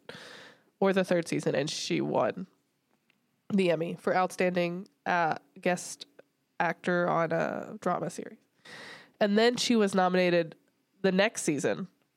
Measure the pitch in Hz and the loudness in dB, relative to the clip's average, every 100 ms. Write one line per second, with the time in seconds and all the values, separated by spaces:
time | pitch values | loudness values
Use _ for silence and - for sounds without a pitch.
0 | - - - - - - _ _ 196 190 | -16 -18 -20 -20 -20 -20 _ _ 0 2
1 | 185 180 165 147 160 - 151 - - 160 | 2 0 0 -2 0 -2 -2 -6 -4 -2
2 | 143 - 123 - 185 _ _ _ _ _ | 0 0 0 -4 -10 _ _ _ _ _
3 | _ _ _ _ - 202 185 156 170 180 | _ _ _ _ -2 2 2 2 -2 -4
4 | - 175 185 - 185 180 175 175 202 _ | -2 0 0 0 0 2 -2 -4 -12 _
5 | - 180 170 - - - 185 180 - - | -2 0 0 -2 -10 -6 -2 -2 -4 -14
6 | - - _ _ _ - 175 165 - 175 | -18 -20 _ _ _ -4 -4 -2 -2 0
7 | 175 165 165 165 156 - - 214 - - | 0 0 0 -2 -2 -6 -10 -6 -2 -2
8 | 165 - - - _ _ - - - - | -4 -8 -14 -18 _ _ -20 -18 -18 -20
9 | - _ 214 208 233 247 - 233 202 196 | -20 _ 2 4 4 2 2 4 4 4
10 | 185 185 180 175 165 - _ _ _ _ | 4 4 4 4 0 -6 _ _ _ _
11 | 190 185 208 - - 147 123 101 190 _ | 0 4 2 0 -2 0 0 -2 -6 _
12 | _ | _